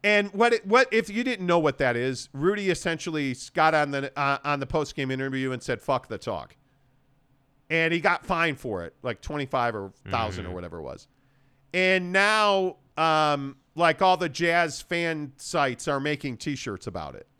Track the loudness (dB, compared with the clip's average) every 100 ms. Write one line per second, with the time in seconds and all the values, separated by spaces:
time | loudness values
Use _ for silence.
0 | 4 2 2 2 4 4 4 4 6 2
1 | 0 -2 -2 -2 2 4 4 2 2 2
2 | 0 -4 -8 0 0 2 0 0 -2 -4
3 | -4 -4 -4 -6 -6 4 4 6 2 -2
4 | -4 -2 0 0 -2 -4 -2 -2 -2 -4
5 | -4 -2 -2 -2 -4 -4 -4 -6 -2 -2
6 | -2 -8 -6 -6 -8 _ _ _ _ _
7 | _ _ _ _ _ _ _ 0 0 2
8 | 2 0 -2 -2 0 -2 -6 -6 -8 _
9 | -8 -8 -8 -6 -2 0 0 -4 -10 _
10 | -6 -4 -2 -6 -10 -10 -10 -10 -12 -14
11 | -18 _ _ _ _ _ _ 0 2 2
12 | 2 2 4 4 4 2 0 -6 _ -2
13 | 2 4 4 0 -4 -12 _ 2 2 4
14 | 4 4 0 -2 2 2 0 -4 -6 -2
15 | -2 -4 -8 -12 -6 -2 0 -2 -4 -2
16 | -2 -4 -6 -6 -6 -6 -8 -8 -8 -10
17 | -10 -12 -20